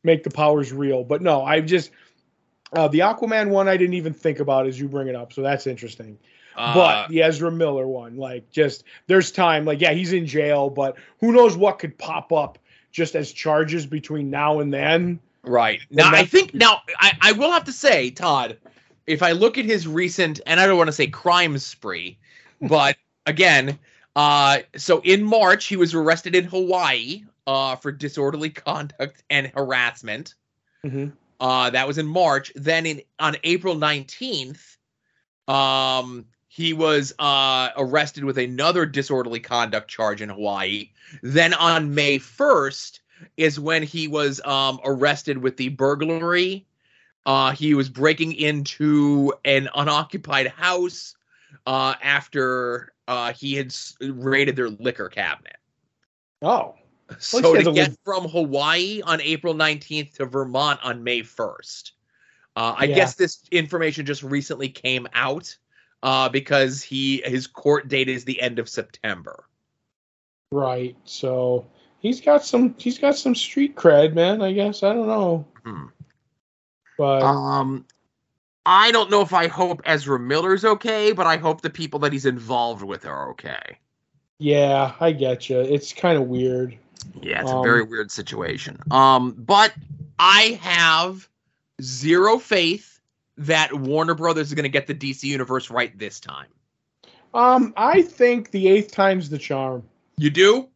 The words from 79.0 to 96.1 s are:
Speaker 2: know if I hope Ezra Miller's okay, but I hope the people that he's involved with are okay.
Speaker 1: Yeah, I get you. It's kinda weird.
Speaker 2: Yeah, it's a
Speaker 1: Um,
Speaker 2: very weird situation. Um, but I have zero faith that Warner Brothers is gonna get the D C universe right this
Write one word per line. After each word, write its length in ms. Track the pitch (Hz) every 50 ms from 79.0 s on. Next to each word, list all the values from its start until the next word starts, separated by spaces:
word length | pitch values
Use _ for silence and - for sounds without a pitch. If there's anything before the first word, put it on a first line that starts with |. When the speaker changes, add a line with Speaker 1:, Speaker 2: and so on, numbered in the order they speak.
| 208 190
Speaker 2:
know 140 | 208 202
if 100 | 196 156
I 140 | 180 175 170
hope 340 | 170 - 180 180 180 175 - -
Ezra 320 | - 160 147 139 139 139 123
Miller's 460 | 120 123 143 156 170 190 190 196 202
okay, 480 | 220 214 214 - 233 220 214 214 214
but 140 | 220 180 180
I 120 | 165 160 165
hope 240 | 156 160 151 -
the 80 | - 160
people 300 | - - 160 147 156 147
that 120 | 147 143
he's 140 | 131 135 131
involved 560 | 139 127 120 113 113 131 123 117 117 117 98
with 240 | 98 98 95 - -
are 240 | 76 71 69 69 65
okay. 480 | - - - 71 64 - - - - _ _ _ _ _ _ _ _ _ _ _ _ _
Speaker 1:
Yeah, 540 | 151 147 143 143 143 139 139 139 135 131 - -
I 120 | 165 170
get 360 | 160 139 135 127 127 123 - -
you. 120 | 131 127
It's 320 | 127 131 147 143 143 -
kinda 280 | - - - 180 165 147
weird. 560 | 131 123 127 123 127 127 127 127 127 123 117 - _ _ _ - - - - 127
Speaker 2:
Yeah, 180 | - - - -
it's 100 | - 131
a 60 | 131
Speaker 1:
Um, 60 | 131
Speaker 2:
very 220 | 127 120 120 120 110
weird 260 | 110 117 113 107 101
situation. 680 | - - 101 - - 110 87 82 - - - - - - - 151
Um, 420 | 131 131 135 135 131 127 127 127 - 113
but 340 | 113 - 202 202 214 214 - 151 - - - - - - _ -
I 400 | 170 185 196 208 220 226 233 185
have 680 | 165 185 175 170 170 165 160 160 175 185 190 190 - _ _ _ _ _ _ _ _ _ _ -
zero 580 | 131 127 127 127 135 156 170 175 190 214 226 240
faith 600 | 226 - 214 190 170 165 180 208 _ _ _ _ _ _ _ _ _ _ _
that 360 | - 151 143 160 156 156 151
Warner 420 | 139 143 131 131 147 156 160 160 165
Brothers 340 | 151 160 170 165 156 151 147
is 60 | 147
gonna 140 | 151 147 139
get 200 | 139 143 139 -
the 60 | 143
D 180 | 131 135 139
C 160 | 131 - - 139
universe 420 | 143 135 127 123 127 127 - -
right 260 | 117 123 120 107 92
this 220 | 98 107 98